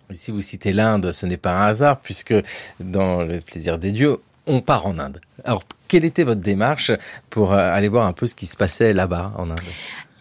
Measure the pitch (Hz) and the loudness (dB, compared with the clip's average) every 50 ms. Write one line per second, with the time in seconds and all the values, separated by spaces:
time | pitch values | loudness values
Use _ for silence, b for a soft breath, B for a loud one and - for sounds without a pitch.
0 | _ - 95 - - - 107 101 98 - - - - 101 92 104 110 110 107 101 | _ -18 -16 -12 -10 -8 -6 -6 -6 -8 -8 -4 -2 0 2 4 4 4 2 2
1 | 92 87 82 - 95 90 90 - - 92 90 95 104 107 107 113 143 143 131 - | 0 -2 -4 -4 -4 -4 -4 -2 -2 -2 0 2 2 2 2 4 4 2 2 0
2 | - - 98 - - - 113 101 B B B B B B B - 92 92 90 98 | -2 -8 -8 -6 0 2 2 2 B B B B B B B -14 -8 -4 -2 0
3 | 95 92 90 87 85 82 87 85 - - - 82 80 85 82 82 92 98 104 113 | 0 2 0 0 -2 -2 -6 -8 -8 -12 -12 -6 -4 -4 -4 -2 -2 -2 0 2
4 | 143 147 120 - - _ _ _ _ 160 135 123 - - 135 95 78 98 87 80 | 2 2 2 0 -6 _ _ _ _ 0 0 0 2 2 2 2 0 -2 -4 -6
5 | 69 69 - - - _ _ - - 127 113 101 - - - _ _ - 185 170 | -8 -10 -12 -16 -20 _ _ -10 -4 -4 -4 -4 -4 -8 -20 _ _ 2 4 4
6 | 160 165 - 180 160 123 110 98 90 104 98 98 113 135 151 - - - 107 B | 4 2 2 0 2 2 0 0 0 0 0 2 2 0 0 0 0 0 -2 B
7 | B B B B - _ - 110 101 92 101 98 90 90 87 101 104 104 110 120 | B B B B -18 _ 0 2 2 4 4 4 4 2 2 2 2 2 2 2
8 | 110 92 90 - 123 117 - - 98 - - - 120 - - - 117 110 98 92 | 2 2 0 -2 -4 -6 -4 -6 -10 -8 -4 -2 -2 0 2 2 4 4 4 2
9 | 95 87 90 87 92 101 104 98 87 82 80 82 90 82 82 B B B B B | 0 0 -2 -4 -4 -6 -8 -8 -6 -6 -6 -8 -8 -12 -14 B B B B B
10 | B - _ - | B -20 _ -2